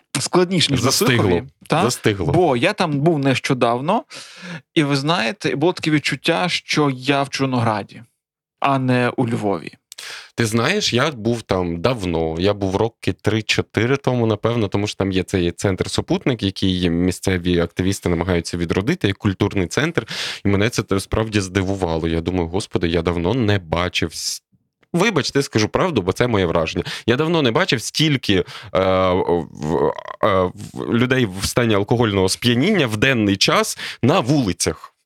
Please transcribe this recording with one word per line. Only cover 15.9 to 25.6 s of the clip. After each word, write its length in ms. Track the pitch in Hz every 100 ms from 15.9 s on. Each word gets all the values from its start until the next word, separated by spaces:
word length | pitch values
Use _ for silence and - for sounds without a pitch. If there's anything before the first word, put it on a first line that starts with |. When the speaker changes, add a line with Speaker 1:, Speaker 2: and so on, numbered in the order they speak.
| - - 180 147 120
Speaker 2:
який 460 | 98 - 95 90 87
місцеві 680 | 85 90 - - 92 87 87
активісти 500 | 87 - 92 98 90
намагаються 480 | 85 87 87 - 90
відродити, 500 | 85 87 110 180 101
як 100 | -
культурний 500 | 104 92 101 98 82
центр, 400 | - 160 143 - - - - 98
і 40 |
мене 200 | 98 113
це 140 | -
те-, 160 | 104 98
справді 420 | - 107 113 104
здивувало. 680 | 92 95 92 98 87 80 82
Я 140 | 82
думаю: 260 | 85 90 82
«Господи, 400 | 95 - - 87
я 140 | 85
давно 320 | 85 87 85
не 260 | 131 104 101
бачив 520 | 82 85 90 - 82
с-, 280 | - - - _ _ _ _ _
вибачте, 480 | 170 226 165 - 139
скажу 260 | 139 113